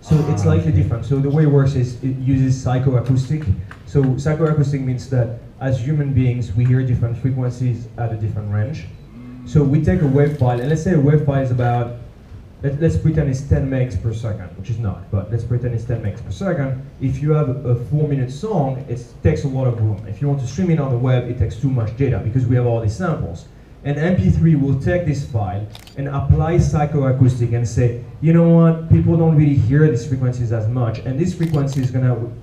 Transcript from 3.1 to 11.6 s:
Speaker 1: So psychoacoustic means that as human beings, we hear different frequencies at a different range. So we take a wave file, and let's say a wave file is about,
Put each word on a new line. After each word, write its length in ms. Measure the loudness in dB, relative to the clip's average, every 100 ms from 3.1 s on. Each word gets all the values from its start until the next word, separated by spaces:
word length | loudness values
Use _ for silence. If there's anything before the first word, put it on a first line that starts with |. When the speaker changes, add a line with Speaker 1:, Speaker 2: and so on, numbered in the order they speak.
| 0 0 -4 -2 -4 -4 -14 -2
Speaker 1:
So 180 | 2
psychoacoustic 800 | 2 2 0 0 2 2 0 0
means 280 | -2 -4 -2
that 280 | 0 0 -4 -14 -8
as 180 | -2 -2
human 340 | 0 -2 0
beings, 400 | 2 2 0 -2
we 120 | 0 2
hear 180 | 2
different 340 | 2 0 -2 -2
frequencies 720 | -4 -2 -4 -4 -4 -4 -8 -8
at 140 | -6
a 40 | -4
different 360 | -6 -6 -4
range. 340 | -4 -4 -6 -12 -18 -20 -20 -18 -16 0
So 180 | 2
we 180 | 4 2
take 200 | 2 2
a 60 | 2
wave 300 | 4 2 2
file, 220 | 0 0
and 100 | 0
let's 140 | -2
say 100 | 2
a 60 | 2
wave 260 | 4 4 2
file 180 | 0
is 80 | 0
about, 460 | 0